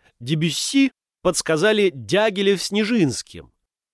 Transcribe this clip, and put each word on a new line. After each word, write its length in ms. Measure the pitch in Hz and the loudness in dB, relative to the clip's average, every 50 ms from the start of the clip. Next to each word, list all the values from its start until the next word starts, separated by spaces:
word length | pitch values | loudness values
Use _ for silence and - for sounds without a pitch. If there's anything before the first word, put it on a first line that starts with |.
| _ _ _ - | _ _ _ -14
Дебюсси 720 | 120 127 165 151 170 160 147 - - - - 269 277 254 _ _ _ _ _ _ | -6 -4 -2 -2 -2 -2 -2 -4 -6 0 2 2 2 2 _ _ _ _ _ _
подсказали 680 | - 185 170 - - - 160 151 185 214 214 208 202 180 139 | -2 -2 -2 -2 -2 0 0 2 2 2 2 4 2 0 0
Дягилев 680 | 131 110 101 165 202 220 226 185 202 196 196 202 170 | -4 -6 -2 0 2 2 2 0 0 2 2 2 0
с 120 | - - | -2 -2
Нижинским. 800 | 196 214 214 202 247 226 165 131 104 - - - - 85 71 - _ _ _ _ _ _ _ _ | -2 -2 0 2 2 2 2 0 0 -4 -10 -14 -18 -20 -20 -20 _ _ _ _ _ _ _ _